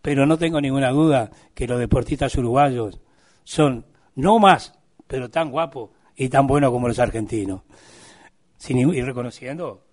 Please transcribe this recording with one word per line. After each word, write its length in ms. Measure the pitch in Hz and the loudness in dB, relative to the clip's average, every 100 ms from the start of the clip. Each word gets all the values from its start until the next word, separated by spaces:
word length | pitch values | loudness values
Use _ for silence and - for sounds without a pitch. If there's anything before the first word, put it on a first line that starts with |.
Pero 240 | - 139 | -2 0
no 140 | 139 160 | 2 2
tengo 220 | 165 160 | 0 -2
ninguna 300 | 139 135 135 | -2 0 0
duda 400 | 135 160 139 110 - _ | 2 4 2 0 -10 _
que 120 | - 123 | -10 -4
los 120 | 123 | -4
deportistas 560 | 117 135 117 143 135 143 | 0 0 -2 -4 -2 -2
uruguayos 600 | 120 123 143 123 110 - _ _ _ _ | 0 2 2 0 -6 -10 _ _ _ _
son 400 | - - 151 123 - _ _ | -12 0 0 0 -10 _ _
no 240 | - 151 220 | -4 2 4
más, 400 | 202 156 - _ _ _ - | 6 4 2 _ _ _ -10
pero 220 | 135 123 | -10 -6
tan 220 | 160 160 | -4 -4
guapos 400 | 131 165 139 110 _ _ _ | -4 -6 -8 -18 _ _ _
y 120 | 131 | 0
tan 180 | 135 139 | 2 4
buenos 240 | 143 139 | 4 2
como 180 | 123 123 | 2 -2
los 100 | 113 | 0
argentinos. 640 | 120 113 107 113 98 95 _ - - - - - - _ _ _ | 0 -2 -6 -6 -6 -8 _ -20 -20 -20 -20 -20 -20 _ _ _
Sin 220 | - 127 | -4 0
ningún, 160 | 131 | 2
y 80 | 165 | 0
reconociendo 840 | 123 123 120 - 123 151 165 95 _ | -4 -6 -10 -12 -14 -10 -10 -12 _